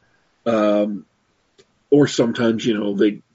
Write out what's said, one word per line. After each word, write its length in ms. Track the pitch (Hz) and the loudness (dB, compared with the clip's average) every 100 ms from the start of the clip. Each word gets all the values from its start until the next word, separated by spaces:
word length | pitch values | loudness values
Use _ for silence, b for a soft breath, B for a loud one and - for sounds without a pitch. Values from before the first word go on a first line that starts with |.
| _ _ _ _ 120 | _ _ _ _ -4
Um, 600 | 110 107 104 104 98 - _ _ _ _ _ _ _ _ | 0 2 0 -2 -6 -14 _ _ _ _ _ _ _ _
or 160 | 143 135 | 2 2
sometimes, 580 | - 117 113 117 113 117 | 2 -2 0 -2 -2 -2
you 100 | 104 | -2
know, 200 | 104 98 | -2 0
they, 260 | 107 104 - | 0 -2 -10